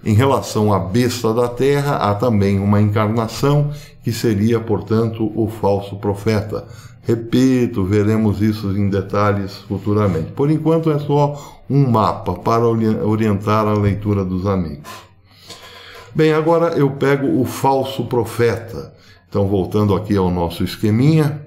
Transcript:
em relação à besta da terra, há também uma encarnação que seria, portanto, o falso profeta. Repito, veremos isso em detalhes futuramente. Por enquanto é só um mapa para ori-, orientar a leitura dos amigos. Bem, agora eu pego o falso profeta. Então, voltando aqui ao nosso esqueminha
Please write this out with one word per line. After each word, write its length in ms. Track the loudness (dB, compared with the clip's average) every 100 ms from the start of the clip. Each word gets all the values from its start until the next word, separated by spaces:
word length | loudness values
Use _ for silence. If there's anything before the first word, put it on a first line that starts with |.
em 100 | 2
relação 580 | 4 4 2 -2 0 2
à 60 | 0
besta 560 | 0 0 0 0 -2
da 140 | 0 -2
terra, 480 | 0 0 0 0 0
há 180 | 0
também 460 | 0 0 2 2 2
uma 200 | 2 2
encarnação 880 | 2 2 0 -2 -4 -2 0 2 0 -6 -16 -10
que 80 | -6
seria, 480 | -2 0 2 2 0
portanto, 720 | 0 -4 0 0 0 -2 -4
o 140 | -2 -4
falso 480 | -2 0 0 -4 -6
profeta. 680 | -4 -2 -2 -2 -2 -10 -10 -20 -20 -12
Repito, 800 | -4 -2 0 2 4 2 0 -2
veremos 580 | 0 2 2 2 0 2
isso 300 | 0 0 -4 -2
em 100 | 0
detalhes 680 | 0 -2 0 0 0 -4 -10 -8
futuramente. 640 | -6 -2 0 2 0 -4
Por 180 | -2 0
enquanto 440 | 0 2 2 2
é 60 | -2
só 600 | 0 0 0 -2 -14 -20 -2
um 220 | 2 4
mapa 440 | 4 2 0 -6
para 300 | -4 0 2
ori-, 360 | 2 2 0 0
orientar 680 | 0 0 2 0 0 0 2
a 80 |
leitura 500 | 2 0 0 -2 -2
dos 220 | -2 -2 -2
amigos. 420 | -2 -2 -8 -14 -18 -20 -20 _ -20 -20 -20 -20 -20 -20 -20 -10
Bem, 180 | 2 4
agora 440 | 4 2 2 2 2
eu 140 | 0
pego 500 | 2 0 2 2 0
o 40 |
falso 600 | -2 0 0 0 -2 -6
profeta. 880 | -2 -2 -2 0 0 0 -8 -14 -14 -20 -20 -20 _
Então, 200 | -2 0
voltando 440 | 0 0 0 2
aqui 240 | 0 0 0
ao 140 | 0
nosso 320 | 0 -4 -4
esqueminha 800 | -6 -2 0 2 4 4 2 -4